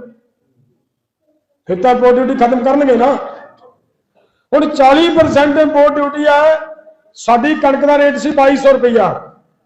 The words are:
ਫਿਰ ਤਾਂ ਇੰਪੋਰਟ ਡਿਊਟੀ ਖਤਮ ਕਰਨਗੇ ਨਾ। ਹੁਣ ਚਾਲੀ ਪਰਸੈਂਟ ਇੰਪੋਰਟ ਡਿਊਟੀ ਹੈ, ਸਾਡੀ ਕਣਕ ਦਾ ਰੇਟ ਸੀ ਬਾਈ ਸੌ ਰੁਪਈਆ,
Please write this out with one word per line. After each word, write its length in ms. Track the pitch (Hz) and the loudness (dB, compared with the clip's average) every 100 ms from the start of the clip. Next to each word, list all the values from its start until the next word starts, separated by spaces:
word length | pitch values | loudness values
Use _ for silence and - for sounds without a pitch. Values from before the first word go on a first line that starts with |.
| - _ _ _ _ _ _ _ _ _ _ _ _ _ _ _ - | -14 _ _ _ _ _ _ _ _ _ _ _ _ _ _ _ -10
ਫਿਰ 140 | 180 | -4
ਤਾਂ 80 | 247 | 0
ਇੰਪੋਰਟ 240 | 247 247 | 2 2
ਡਿਊਟੀ 200 | 247 262 | 2 0
ਖਤਮ 300 | 269 233 254 | -2 0 0
ਕਰਨਗੇ 320 | 262 285 277 233 | -2 0 0 0
ਨਾ। 180 | 254 262 - - - _ _ _ _ _ _ _ _ _ _ | 0 -2 -8 -18 -20 _ _ _ _ _ _ _ _ _ _
ਹੁਣ 160 | 285 302 | -2 -2
ਚਾਲੀ 400 | - 262 285 339 | 2 2 4 2
ਪਰਸੈਂਟ 500 | 320 311 277 294 285 | 0 0 2 0 0
ਇੰਪੋਰਟ 360 | 302 285 294 | 0 2 0
ਡਿਊਟੀ 320 | 294 285 294 294 | 0 -4 -2 0
ਹੈ, 320 | 285 311 311 - - - _ _ | 2 2 0 -6 -20 -20 _ _
ਸਾਡੀ 400 | - - 240 285 | -10 -2 0 0
ਕਣਕ 300 | 311 277 262 | -2 -2 0
ਦਾ 140 | 277 294 | 0 2
ਰੇਟ 180 | 285 277 | 0 -2
ਸੀ 140 | 302 | -4
ਬਾਈ 260 | 294 269 277 | 0 0 2
ਸੌ 160 | 277 | 2
ਰੁਪਈਆ, 600 | 254 240 226 185 135 - _ _ _ | 2 0 0 -2 -4 -14 _ _ _